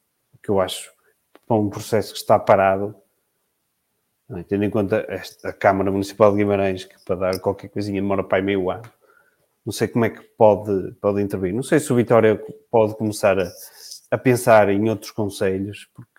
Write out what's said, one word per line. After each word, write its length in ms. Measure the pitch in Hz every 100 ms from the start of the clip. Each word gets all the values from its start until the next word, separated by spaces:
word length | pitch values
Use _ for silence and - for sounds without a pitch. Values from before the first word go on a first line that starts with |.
| _ _ _ _
que 60 | -
eu 100 | 98
acho, 300 | 92 - - _ _ _ _ _ -
para 100 | 110
um 120 | 104
processo 440 | 107 113 107 95
que 40 | -
está 200 | - 107
parado, 560 | - 101 95 95 101 104 _ _ _ _ _ _ _ _ _ _ _ _ -
não 100 | 98
é? 40 |
Tendo 220 | 85 101
em 60 | 101
conta 340 | 110 101 107 -
esta, 420 | 92 - - 95
a 20 |
Câmara 380 | - 101 95 98
Municipal 380 | 98 98 - 107
de 60 | 101
Guimarães, 460 | 101 101 98 92
que 100 | - _
para 120 | - 90
dar 240 | 92 92
qualquer 280 | 104 95 -
coisinha 320 | 113 104 98
demora 240 | 101 95
para 140 | 92 98
aí 40 |
meio 260 | 95 98 92
ano. 120 | 92 117 _ _ _ _ _ _ _
Não 80 | -
sei 160 | - 113
como 160 | 120
é 60 | 113
que 120 | -
pode, 720 | - - 107 98 104 98 90 -
pode 200 | 104 101
intervir. 300 | 101 98 92
Não 100 | 98
sei 180 | 101 156
se 120 | 135
o 40 | 123
Vitória 440 | 110 117 110 104 - - _
pode 260 | 113 107 107
começar 420 | 110 101 104 95
a, 140 | 87 - - - - - -
a 80 | 120
pensar 500 | 131 120 - 110 101
em 180 | 101 110
outros 220 | 104 -
concelhos, 800 | - 104 95 98 95 98 101 -
porque 160 | - 120